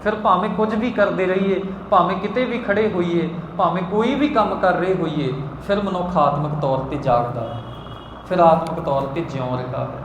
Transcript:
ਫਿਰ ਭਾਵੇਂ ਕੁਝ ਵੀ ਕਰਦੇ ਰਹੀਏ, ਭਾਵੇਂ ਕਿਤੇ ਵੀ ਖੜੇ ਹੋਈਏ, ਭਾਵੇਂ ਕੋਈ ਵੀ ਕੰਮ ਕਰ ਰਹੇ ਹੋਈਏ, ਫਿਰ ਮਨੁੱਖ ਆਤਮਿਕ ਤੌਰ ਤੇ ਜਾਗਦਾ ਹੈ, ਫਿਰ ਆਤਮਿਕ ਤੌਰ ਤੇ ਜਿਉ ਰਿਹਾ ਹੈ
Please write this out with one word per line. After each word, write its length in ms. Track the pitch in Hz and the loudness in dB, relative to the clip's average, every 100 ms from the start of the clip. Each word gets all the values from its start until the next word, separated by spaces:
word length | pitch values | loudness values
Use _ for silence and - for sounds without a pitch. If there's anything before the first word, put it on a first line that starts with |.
ਫਿਰ 120 | 202 214 | -2 0
ਭਾਵੇਂ 340 | 214 180 208 | 2 2 2
ਕੁਝ 260 | - 214 220 | 0 0 0
ਵੀ 160 | 247 | -2
ਕਰਦੇ 340 | - 202 170 180 | 2 2 2 0
ਰਹੀਏ, 360 | 185 196 185 180 - - | 2 2 0 -2 -8 2
ਭਾਵੇਂ 280 | 196 175 190 | 4 4 0
ਕਿਤੇ 280 | 202 247 247 | -2 -2 -2
ਵੀ 140 | 233 | -2
ਖੜੇ 300 | 233 202 214 | 0 2 2
ਹੋਈਏ, 400 | 180 175 170 160 - - - | 0 0 2 0 -4 -10 0
ਭਾਵੇਂ 260 | 180 170 | 0 0
ਕੋਈ 320 | 180 202 233 269 | -2 0 2 2
ਵੀ 120 | 285 | 2
ਕੰਮ 320 | 226 196 190 | 2 2 2
ਕਰ 140 | 190 | 2
ਰਹੇ 200 | 175 180 | 2 2
ਹੋਈਏ, 400 | 185 160 151 135 120 - - - | 0 0 -2 -2 -4 -6 -10 -2
ਫਿਰ 160 | 202 | 0
ਮਨੁੱਖ 340 | 196 180 180 160 | 0 -2 0 2
ਆਤਮਿਕ 340 | 143 143 147 147 | 4 2 -2 -2
ਤੌਰ 180 | 139 131 | 0 0
ਤੇ 180 | 135 147 | -2 -4
ਜਾਗਦਾ 440 | 131 120 120 120 | 2 2 2 -4
ਹੈ, 220 | 113 117 - - - - - - - | -6 -8 -10 -14 -14 -14 -16 -16 -4
ਫਿਰ 140 | 180 | 4
ਆਤਮਿਕ 460 | 170 165 - 175 151 | 6 6 2 -4 -2
ਤੌਰ 160 | 139 | 0
ਤੇ 200 | 135 135 | 0 -4
ਜਿਉ 360 | - 131 127 127 | -4 -4 -4 -4
ਰਿਹਾ 220 | 123 131 | -4 -6
ਹੈ 240 | 120 - | -6 -8